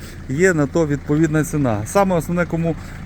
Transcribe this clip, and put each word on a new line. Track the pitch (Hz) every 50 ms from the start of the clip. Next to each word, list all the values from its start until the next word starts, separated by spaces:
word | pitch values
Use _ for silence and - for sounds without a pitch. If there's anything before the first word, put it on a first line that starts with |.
| - - - - - -
є | 135 147 180 190 180
на | 151 147 135
то | - 170 165 147
відповідна | 143 139 - - 147 151 165 160 151 156 143
ціна. | - - 151 139 123 107 101 107
Саме | - - 202 196 190 185
основне, | 165 - - 175 175 170
кому | - - 165 165 165 156 - - - - - -